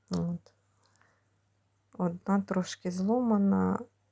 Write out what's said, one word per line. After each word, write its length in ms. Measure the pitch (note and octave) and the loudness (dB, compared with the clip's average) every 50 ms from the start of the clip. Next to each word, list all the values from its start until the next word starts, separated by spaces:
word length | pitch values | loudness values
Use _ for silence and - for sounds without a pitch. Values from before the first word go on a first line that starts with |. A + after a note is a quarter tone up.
| _ _ | _ _
От. 420 | F#3 - E3+ E3+ F3 E3+ - - _ _ _ _ _ _ _ _ _ _ _ _ _ _ _ _ _ _ _ _ _ _ _ _ _ _ _ _ - | -4 -2 -2 -2 -4 -6 -10 -16 _ _ _ _ _ _ _ _ _ _ _ _ _ _ _ _ _ _ _ _ _ _ _ _ _ _ _ _ -6
Одна 440 | - F3+ F3 F3 F3+ - - G3 G3+ | -4 -4 -4 -4 -4 -2 0 0 0
трошки 500 | G3 - - F#3 F3+ - - - - F3+ | 0 0 -2 -2 -2 -4 -8 -8 -8 -6
зломана 880 | F3+ F#3 F#3+ G3+ A#3 B3+ B3 A#3 G#3+ G3+ G3+ G3 G3 F#3+ F#3 F#3 G3 - - - _ _ _ _ | -4 -2 0 0 0 2 2 2 2 4 4 4 4 4 2 2 0 -2 -4 -10 _ _ _ _